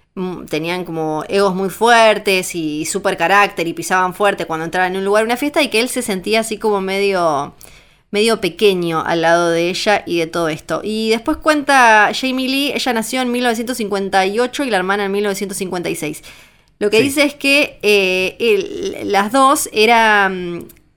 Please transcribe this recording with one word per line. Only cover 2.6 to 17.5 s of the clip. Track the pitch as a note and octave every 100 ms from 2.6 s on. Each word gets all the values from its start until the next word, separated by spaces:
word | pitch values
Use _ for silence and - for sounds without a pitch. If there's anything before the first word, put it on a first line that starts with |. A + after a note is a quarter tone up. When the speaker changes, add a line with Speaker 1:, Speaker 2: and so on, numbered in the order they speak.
| D#3 D3+
Speaker 1:
y | D#3+
súper | F#3+ F3+ D3+
carácter | E3+ G3+ G3 F3+ E3+
y |
pisaban | E3 E3 F#3 F#3
fuerte | F3 G3+ G3 E3
cuando | D#3+
entraban | D#3+ F#3 F#3
en | F#3+
un |
lugar, | G3 G#3
una | A3 A#3+
fiesta, | D4 D#4+
y | C4
que | G#3+
él | B3
se | B3+
sentía | A#3+ F#3+ G#3 A3
así | A3 G#3
como | A3 G3
medio, | F#3+ G3 G3+ F#3+ E3 C#3 C#3+ - - - _ _ _
medio | G#3 A3+ A3+
pequeño | F3+ E3+ G#3 F3+ E3+ E3 -
al | E3+
lado | E3 F3 E3+
de | E3 F3
ella | F#3 G#3+ G3+ -
y | E3+
de | E3
todo | E3+ D#3+
esto. | D3+ - D#3
Y | G#3 A3 A3
después | A3+ D#4 D4+
cuenta | D#4 D4+ C#4 C4+ A#3 G#3+ G3+ A#3
Jamie | C4 C4 C4
Lee, | C4+ C#4+
ella | - C4
nació | A3+ A3 C4
en | B3
mil | A#3+
novecientos | B3 A3+ A#3 A#3+
cincuenta | G3+ G3+ G3 G3 F#3+
y | G#3+
ocho | B3 C4+
y | C4
la | F#3+
hermana | F#3 G3+
en | G3
mil | G3+
novecientos | G#3 G3 G3 F#3+
cincuenta | F#3 F3+ E3
y |
seis. | E3 D3+ D#3 - - - _ _ _
Lo | G#3
que | A3
Speaker 2:
Sí. |
Speaker 1:
dice | C#4 C#4+
es | C#4+
que, | - C#4